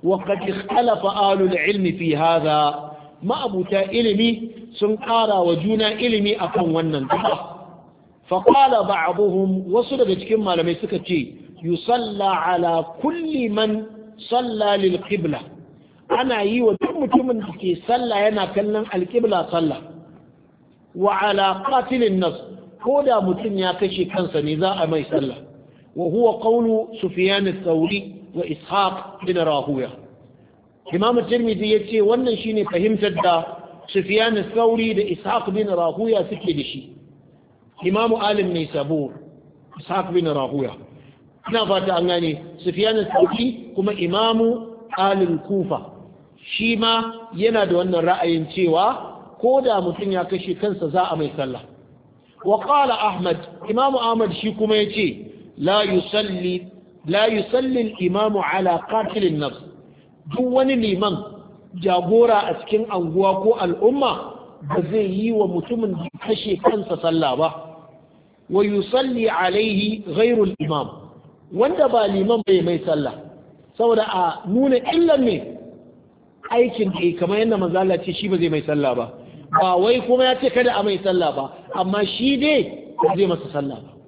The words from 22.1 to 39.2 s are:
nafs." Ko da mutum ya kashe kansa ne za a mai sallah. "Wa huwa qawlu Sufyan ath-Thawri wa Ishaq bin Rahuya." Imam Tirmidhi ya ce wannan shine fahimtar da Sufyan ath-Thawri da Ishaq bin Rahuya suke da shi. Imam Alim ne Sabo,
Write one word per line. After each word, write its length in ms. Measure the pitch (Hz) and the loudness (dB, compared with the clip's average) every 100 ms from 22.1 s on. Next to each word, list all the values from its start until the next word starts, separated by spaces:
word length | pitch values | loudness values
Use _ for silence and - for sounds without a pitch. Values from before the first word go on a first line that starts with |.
| 190 | 2
nafs." 180 | 175 - - - - - | 0 -4 -14 -18 -20 -8
Ko 180 | 233 277 | 0 2
da 200 | 277 233 | 4 2
mutum 360 | 190 180 214 196 | 2 -2 -2 -2
ya 160 | 185 | -2
kashe 320 | 180 196 185 180 | 0 -2 -2 -4
kansa 300 | 196 180 156 | -2 -2 -2
ne 160 | 147 151 | -2 0
za 160 | 190 190 | -2 0
a 20 | 160 | 0
mai 160 | 160 135 | -2 -2
sallah. 280 | - 135 120 - - - - - - | -2 -2 -8 -16 -20 -20 -20 -18 -6
"Wa 100 | 170 | -2
huwa 320 | 190 233 - | 2 2 2
qawlu 560 | 220 233 226 220 226 - | 2 2 4 0 -2 -6
Sufyan 460 | 185 180 185 196 196 | -6 0 2 2 0
ath-Thawri 680 | 180 180 160 170 202 196 - - 160 | -2 0 2 2 -2 -6 -16 -14 -8
wa 80 | |
Ishaq 840 | 165 151 - 196 196 185 - - 185 | -6 -8 -4 0 0 -2 -14 -12 -4
bin 120 | 175 | 0
Rahuya." 520 | 160 147 135 135 123 - - - - - - _ _ _ - | 2 0 0 -4 -4 -10 -20 -20 -20 -20 -20 _ _ _ -6
Imam 240 | 170 214 240 - | 0 2 2 2
Tirmidhi 460 | 233 233 202 214 | 0 0 0 2
ya 60 | 214 208 | 2 2
ce 100 | 220 | 2
wannan 380 | 202 240 254 226 | 4 2 0 -2
shine 260 | 220 214 202 | -2 -2 0
fahimtar 400 | 175 208 214 208 180 | 0 2 2 0 0
da 340 | 180 165 165 - - - - | 2 2 0 -12 -18 -20 -4
Sufyan 500 | 196 185 208 226 214 | -4 0 2 2 0
ath-Thawri 560 | 196 220 233 226 226 | -2 2 2 2 0
da 80 | 202 | 0
Ishaq 480 | 208 175 190 226 196 | -2 -4 -2 -2 -2
bin 140 | 196 208 | -2 0
Rahuya 640 | 175 170 170 226 214 170 | 0 0 -2 0 0 0
suke 240 | 214 185 | -4 -4
da 80 | 151 | -4
shi. 300 | 135 135 - - - - _ _ _ _ _ _ | -4 -10 -16 -20 -20 -20 _ _ _ _ _ _
Imam 300 | 170 196 226 | -2 0 2
Alim 400 | 220 208 208 185 | 2 2 0 0
ne 160 | 175 156 | -2 -4
Sabo, 380 | 156 139 160 135 - | -4 -2 -2 -4 -10